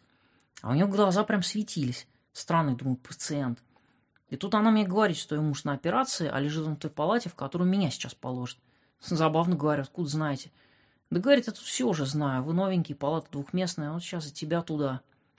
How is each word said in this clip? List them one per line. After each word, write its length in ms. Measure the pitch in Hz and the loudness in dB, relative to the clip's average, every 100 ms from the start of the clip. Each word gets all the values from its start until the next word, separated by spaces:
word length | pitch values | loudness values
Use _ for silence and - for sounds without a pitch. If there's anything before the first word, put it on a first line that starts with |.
| _ _ _ _ _ - | _ _ _ _ _ -10
А 80 | - | 0
у 40 | |
нее 140 | 143 202 | 2 2
глаза 340 | 202 196 185 | 4 4 4
прям 180 | 208 208 | 2 0
светились. 640 | 175 214 208 165 123 123 - _ _ | 0 -2 -4 -2 -2 -4 -12 _ _
Странный, 420 | - - 165 147 123 | -10 0 2 2 0
думаю, 200 | 135 127 | -2 -4
пациент. 640 | - - - 143 127 120 _ _ _ _ _ _ _ | -6 -8 -4 -2 -2 -6 _ _ _ _ _ _ _
И 80 | 139 | -8
тут 180 | 196 | 0
она 160 | 214 226 | 4 6
мне 140 | 214 | 6
говорит, 320 | 190 196 208 156 | 4 4 2 2
что 180 | - | -2
ее 80 | 151 | 0
муж 220 | 151 139 | 0 0
на 80 | 147 | -2
операции, 560 | 139 165 226 254 - 160 | -2 0 0 0 -2 -2
а 80 | 135 | 0
лежит 260 | 147 156 156 | -2 -2 -4
он 100 | 147 | -4
в 20 | |
той 120 | 151 | -6
палате, 380 | - 160 233 175 | -2 0 0 -2
в 60 | |
которую 360 | - 139 170 180 | -8 -6 0 2
меня 200 | 196 175 | 2 0
сейчас 240 | - 131 | -2 -10
положат. 440 | - 127 127 123 - _ _ _ _ | -10 -8 -6 -8 -10 _ _ _ _
Забавно, 540 | - 160 160 160 170 | -4 2 2 4 2
говорю, 280 | 165 151 143 | 2 2 0
«Откуда 260 | 135 180 151 | -2 -6 -4
знаете?» 420 | 156 151 135 - _ _ _ _ _ _ | -2 -2 -4 -8 _ _ _ _ _ _
«Да, — 100 | 170 | 0
говорит, — 260 | 240 277 226 | 4 4 2
это 120 | - | -6
все 280 | - - 247 | -2 0 2
уже 180 | 156 135 | 0 0
знаю. 360 | 151 143 131 | 0 0 0
Вы 100 | 143 | 0
новенький, 420 | 170 190 185 160 | 0 2 0 -2
палата 340 | 143 143 160 - | -4 -2 -2 -4
двухместная, 640 | 139 139 180 180 165 147 | -8 -4 -2 -2 -4 -6
вот 100 | 170 | -6
сейчас 240 | 175 175 151 | -6 -8 -8
и 40 | |
тебя 300 | - 156 170 | -8 -2 -2
туда». 380 | 170 156 139 131 - _ _ | -2 -2 -2 -4 -10 _ _